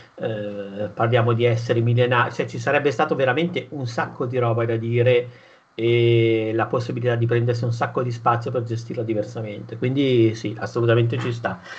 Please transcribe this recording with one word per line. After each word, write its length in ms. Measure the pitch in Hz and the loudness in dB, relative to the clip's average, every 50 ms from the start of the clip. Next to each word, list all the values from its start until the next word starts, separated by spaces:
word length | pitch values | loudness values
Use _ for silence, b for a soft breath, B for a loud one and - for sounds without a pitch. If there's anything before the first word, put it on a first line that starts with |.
| B B _ | B B _
eh, 760 | - - 120 110 104 104 104 104 101 101 101 98 101 107 104 - | -8 -6 -6 -4 -4 -6 -8 -8 -8 -10 -10 -8 -6 -6 -8 -2
parliamo 400 | - 117 117 120 120 117 120 117 | -2 0 2 4 4 4 4 2
di 100 | 113 120 | 2 2
esseri 380 | 120 120 117 - - 123 117 | 2 2 0 0 0 0 2
millenari, 500 | 117 120 120 120 123 120 123 120 120 123 | 2 2 4 4 4 4 4 2 2 2
cioè 140 | - - 139 | 0 -4 -6
ci 140 | 120 - 127 | -6 -6 -6
sarebbe 320 | - 147 139 147 139 147 | -2 0 2 2 2 2
stato 240 | 131 - - - 160 | 2 2 0 0 2
veramente 500 | 135 139 127 127 147 170 175 175 131 - - | 0 2 2 2 2 0 -2 -2 -6 -8 -6
un 160 | - 147 131 117 | -8 -8 -8 -6
sacco 400 | - - 156 - - - 139 120 | -4 -4 -4 -4 -4 -6 -6 -4
di 100 | 120 127 | -2 0
roba 260 | 120 117 113 117 117 | 0 0 0 0 0
da 120 | 113 117 113 | -2 -2 -2
dire 500 | 110 117 117 120 120 127 127 120 120 B B B B B B B B B _ | -2 -2 0 2 4 6 4 4 2 B B B B B B B B B _
e 760 | - 113 117 117 120 117 117 117 117 113 113 113 113 110 110 110 | -2 0 2 4 4 4 6 6 6 4 4 4 2 2 0 0
la 140 | 113 110 113 | 0 0 0
possibilità 480 | - 127 120 - 127 123 117 123 120 | -2 -4 -2 -4 -6 -2 0 0 0
di 100 | 117 117 | 2 0
prendersi 380 | 117 120 120 117 120 120 120 120 | 2 2 2 2 0 0 0 -2
un 100 | 120 117 | -4 -2
sacco 300 | - 143 131 - 135 127 | -2 -4 -4 -2 -4 -4
di 80 | 123 | -4
spazio 400 | 117 - - 127 120 117 - 135 | -4 -2 0 0 0 0 -2 -4
per 100 | 120 131 | -4 -4
gestirla 400 | 113 113 113 113 - - - 120 | -4 -4 -6 -8 -6 -8 -8 -6
diversamente, 760 | 113 113 110 104 104 - - 117 113 104 101 98 95 - - 117 | -4 -2 -2 -2 -4 -4 -6 -10 -10 -8 -10 -12 -12 -12 -8 -4
quindi 580 | 123 127 131 143 143 135 127 120 113 110 107 | -4 -2 0 2 2 4 4 4 4 4 2
sì, 200 | - - 110 104 - | 0 -6 -8 -8 -6
assolutamente 580 | - - - 123 117 117 113 120 117 117 - 127 | -10 -6 -2 0 2 4 4 4 4 2 0 -2
ci 140 | 120 127 117 | -4 -4 -6
sta, 260 | 120 - - 185 - B B B | -4 -4 -6 -6 -6 B B B